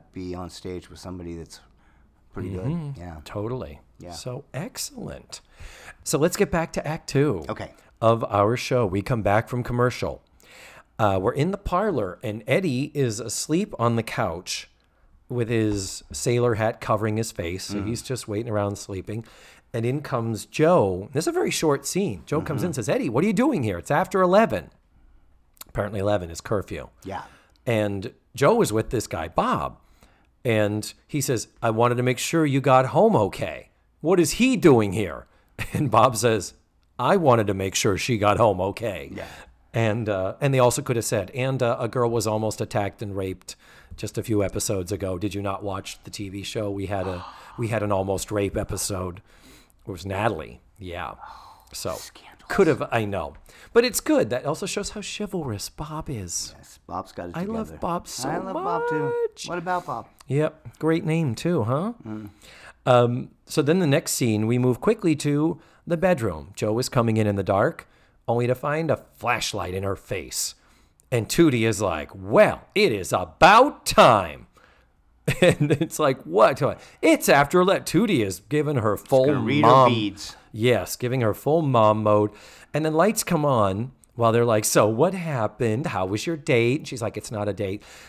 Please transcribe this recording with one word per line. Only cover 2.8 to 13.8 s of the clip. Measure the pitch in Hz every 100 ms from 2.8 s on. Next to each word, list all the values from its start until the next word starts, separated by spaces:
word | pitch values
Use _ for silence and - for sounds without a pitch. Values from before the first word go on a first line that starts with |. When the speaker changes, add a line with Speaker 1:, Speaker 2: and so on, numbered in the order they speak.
| 147
Speaker 1:
good. | 139
Yeah. | 87 78
Speaker 2:
Totally. | - 107 107 127 71 73 _ _
Speaker 1:
Yeah. | 87
Speaker 2:
So | 82 127 123 -
excellent. | 127 233 - - 269 - 67 - - - - - - - -
So | - 139
let's | 170 -
get | 196
back | 175 170
to | -
Act | 147 160 -
Two | 135 147 92 76
Speaker 1:
Okay. | 107 101 - _ _
Speaker 2:
of | 113 113
our | 120 101 104 123
show. | - 127 107
We | 98
come | 101 120
back | 101 104 -
from | 123
commercial. | 110 120 123 - 87 65 _ _ - - - - - -
Uh, | 107 95
we're | 98
in | 131 160
the | 196
parlor, | - 180 214 143 95 87
and | 113 107 123
Eddie | 160 185 123 147
is | 147 127 107
asleep | 110 - - 165 208
on | -